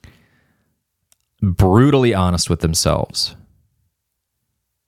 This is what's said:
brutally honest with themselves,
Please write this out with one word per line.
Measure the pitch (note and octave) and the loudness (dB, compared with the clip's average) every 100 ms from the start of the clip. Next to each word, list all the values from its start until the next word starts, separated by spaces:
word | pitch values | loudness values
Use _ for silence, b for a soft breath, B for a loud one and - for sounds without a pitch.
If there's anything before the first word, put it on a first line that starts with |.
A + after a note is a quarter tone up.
| b b b b b b b _ _ _ _ _ _ _ | b b b b b b b _ _ _ _ _ _ _
brutally | G2+ F2 F#2+ G#2 C#3 C#3 B2 | -4 2 4 4 4 2 0
honest | F#2+ F2+ F2 - | 0 -2 -2 -4
with | E2+ | -4
themselves, | D#2+ D#2+ D#2 D2 - - - - _ _ _ _ _ _ _ _ _ _ _ _ _ _ | -2 -2 -2 -4 -6 -8 -10 -12 _ _ _ _ _ _ _ _ _ _ _ _ _ _